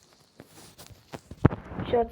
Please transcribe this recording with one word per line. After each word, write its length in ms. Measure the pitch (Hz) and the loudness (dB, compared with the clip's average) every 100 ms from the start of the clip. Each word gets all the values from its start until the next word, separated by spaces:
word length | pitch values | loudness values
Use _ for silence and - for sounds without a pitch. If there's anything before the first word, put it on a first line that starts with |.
| - - - - - - - - - - - - - - - - - - - | -20 -20 -20 -20 -20 -20 -20 -20 -20 -20 -16 -16 -16 4 4 4 -10 -10 -2
Все, 180 | 240 233 | 0 2